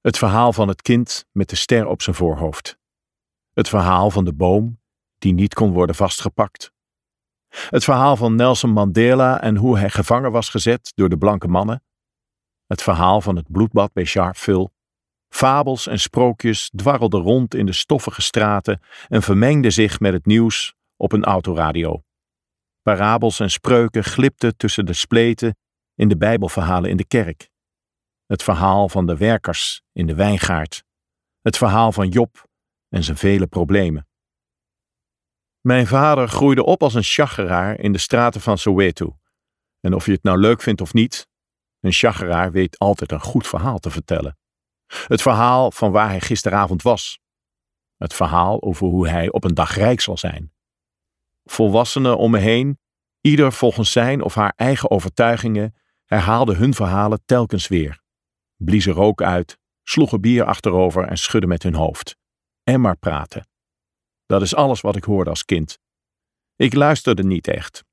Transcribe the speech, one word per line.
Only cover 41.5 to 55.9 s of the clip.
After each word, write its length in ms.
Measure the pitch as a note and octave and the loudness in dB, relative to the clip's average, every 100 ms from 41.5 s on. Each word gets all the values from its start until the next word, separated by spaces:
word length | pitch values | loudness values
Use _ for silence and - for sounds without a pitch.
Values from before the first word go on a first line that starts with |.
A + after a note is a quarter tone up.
| _ _ _ | _ _ _
een 120 | F#2+ | -4
chageraar 600 | F2 A#2 - F2+ E2+ F#2 | 0 0 0 -4 -2 -2
weet 280 | F2 F2+ - | 0 -2 0
altijd 320 | G2+ G2 - | -2 -2 -4
een 100 | D2+ | -8
goed 260 | - B2+ - | -4 -6 -4
verhaal 320 | F#2 A2+ G#2+ | -6 -4 -6
te 100 | - | -8
vertellen. 480 | D#2+ - D#2+ C#2+ - _ _ _ _ _ - - | -10 -6 -6 -6 -14 _ _ _ _ _ -16 -4
Het 140 | A#2+ | 0
verhaal 500 | C3+ A2 A#2+ B2+ B2+ | 2 2 2 2 0
van 200 | - G#2+ | 0 0
waar 180 | G2+ G#2+ | 2 0
hij 120 | F#2+ | -2
gisteravond 600 | - A2+ G#2+ G2 G2 F#2 | -4 -4 0 0 0 0
was. 380 | B2 G#2+ - - _ _ _ _ _ _ _ _ | 0 0 -4 -16 _ _ _ _ _ _ _ _
Het 160 | F2 | -10
verhaal 480 | - E2+ E2+ F2+ G#2+ | -2 0 2 0 -2
over 260 | - E2+ F#2 | -4 -2 0
hoe 200 | F2+ E2+ | 0 0
hij 240 | E2+ E2+ | -2 -2
op 120 | - | -2
een 100 | F#2 | -2
dag 220 | D#2+ - - | -2 -2 0
rijk 260 | G#2+ B2 | 0 0
zal 160 | - F2 | -4 -6
zijn. 360 | F2 D2+ D#2+ _ _ _ _ _ _ _ _ _ | -8 -10 -14 _ _ _ _ _ _ _ _ _
Volwassenen 720 | _ - A2 G#2+ A#2+ C#3+ C3 A#2+ | _ 0 2 2 0 0 0 2
om 140 | A2+ | 2
me 80 | A2+ | 2
heen, 400 | G2+ A#2 C3+ C#3 _ _ _ _ | 2 0 -2 -6 _ _ _ _
ieder 300 | D3 D3+ C#3 | 2 4 2
volgens 400 | - B2 A2+ G#2+ | 2 0 0 0
zijn 300 | - A#2+ C#3 | 2 0 -2
of 140 | G2+ - | -4 0
haar 180 | G#2 - | -2 0
eigen 360 | A#2+ C#3 - | -2 0 0
overtuigingen, 840 | G2+ F2 - A#2 A#2 A#2 G#2+ G#2+ - _ | -2 -2 0 0 2 -2 -4 -4 -10 _